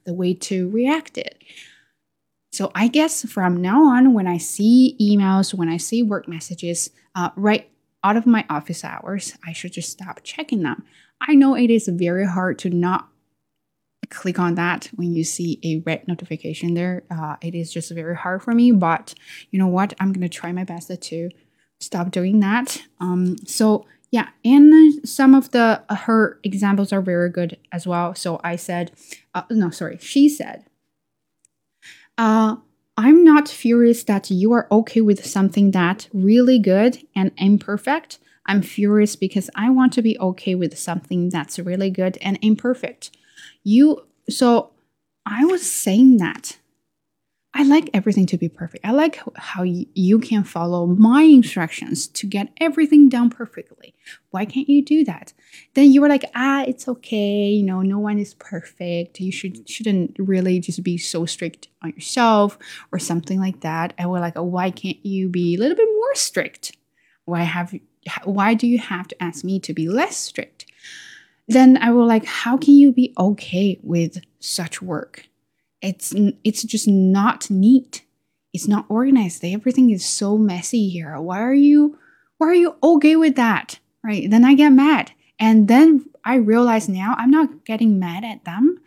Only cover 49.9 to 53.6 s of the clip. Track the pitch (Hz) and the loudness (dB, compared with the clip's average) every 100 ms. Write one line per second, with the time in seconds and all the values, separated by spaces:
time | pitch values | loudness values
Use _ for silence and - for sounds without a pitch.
49.9 | - 185 220 220 214 190 170 170 175 175 | -2 2 2 2 -4 -4 -6 -4 -2 0
50.9 | 185 220 269 320 269 - 185 165 - - | 4 4 6 8 8 6 -2 -6 -8 -10
51.9 | 165 - - 202 202 202 - 320 320 294 | -10 -10 -12 -8 -8 -8 -6 -4 0 4
52.9 | 302 277 247 240 - 226 - | 8 8 6 -2 -4 -16 -16